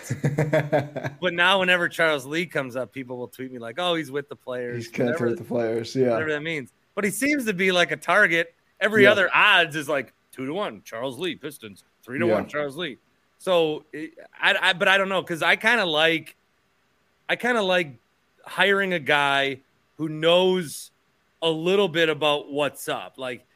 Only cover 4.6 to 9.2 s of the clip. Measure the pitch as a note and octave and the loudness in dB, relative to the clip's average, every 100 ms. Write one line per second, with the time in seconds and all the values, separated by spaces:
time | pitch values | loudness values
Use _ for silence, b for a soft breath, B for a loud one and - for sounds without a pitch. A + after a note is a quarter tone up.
4.6 | B2 A#2+ A2+ - B2+ A#2+ A#2 A2+ A#2 A#2+ | -6 -8 -8 -4 -2 0 -2 -4 -4 -4
5.6 | A2+ A#2 A2+ C3+ B2 A2+ D#3 D3 D#3 D#3 | -2 -4 -4 0 0 0 -2 -4 -6 -8
6.6 | A#2+ _ _ - G3+ - C#4 D4 A3 F3+ | -10 _ _ -6 -4 -2 -2 0 -2 0
7.6 | F#3+ F3+ E3 D3+ - F#3+ G3 E3 E3+ _ | 2 2 2 0 0 4 4 2 -2 _
8.6 | _ _ G3+ G#3+ G3+ G#3 | _ _ 0 6 8 8